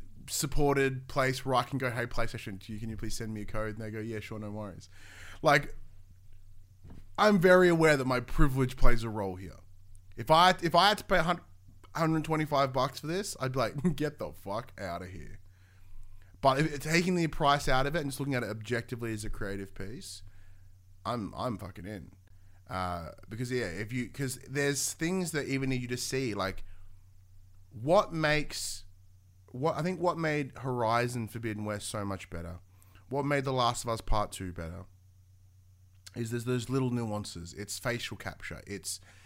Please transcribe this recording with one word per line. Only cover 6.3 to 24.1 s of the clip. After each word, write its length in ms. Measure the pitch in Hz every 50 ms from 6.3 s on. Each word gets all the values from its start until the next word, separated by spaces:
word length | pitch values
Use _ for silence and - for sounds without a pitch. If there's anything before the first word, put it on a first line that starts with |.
| - - - - - - - - - - - - - - - - -
I'm 220 | - 202 214 208 185
very 300 | 165 185 180 185 180 175
aware 260 | 170 165 160 156 147
that 100 | 139 127
my 140 | 131 127 123
privilege 560 | 120 - - - 156 143 131 135 131 120 -
plays 280 | - - - 120 107 113
a 60 | 113
role 260 | 104 107 98 95 92
here. 240 | 95 98 82 - - - - - - - - - - - - -
If 120 | - 113 -
I, 260 | 156 165 180 185 180 180
if 140 | 165 165 -
I 140 | 170 185 202
had 80 | 214
to 80 | - -
pay 140 | - 202 175
a 40 | 160
hun-, 160 | 175 170 170 - - - - - - - - - - -
hundred 300 | 156 165 160 160 160 151
twenty-five 480 | 160 160 156 151 151 147 139 139 131 127
bucks 260 | 131 127 139 - -
for 80 | -
this, 300 | 151 170 190 202 - - -
I'd 140 | 135 127 127
be 60 | 135
like, 360 | 117 107 - 147 123 180 151
<laughs> 0 |
"Get 240 | - 151 147 139 -
the 140 | 92 76 78 - -
fuck 300 | 98 98 113 123 - -
outta 300 | - 101 90 85 90 90
here." 320 | 90 98 76 73 - - - - - - - - - - - - - - - - - - - - - - -
But 200 | - 135 131 139
if, 200 | 160 156 147 139
taking 340 | 127 156 165 170 170 185 180
the 120 | 175 165
price 400 | 156 - - 160 143 143 139 -
out 200 | 147 131 131 135
of 80 | 143 147
it 60 | 170
and 80 | 147 139
just 100 | 131 -
looking 160 | 139 143 135
at 80 | 123 117
it 60 | -
objectively 640 | 110 110 104 107 123 117 117 - 123 113 120 113
as 140 | 110 107 107
a 40 | 107
creative 440 | - - 110 98 98 101 98 95 -
piece, 480 | - 98 98 120 180 190 - - - - - - - - - - - - - - - - - - - -
I'm, 300 | 104 120 120 101 76 -
I'm 220 | - 107 127 107
fucking 300 | - - 85 - - 85
in. 240 | 101 107 92 - - - - - - - - - - - - - -
Uh, 380 | - 92 92 90 90 87 82 - - - -
because, 240 | - 110 110 127 120
yeah, 140 | 127 123 113
if 260 | 90 85 95 110 104
you, 160 | 127 127 120
'cause 280 | -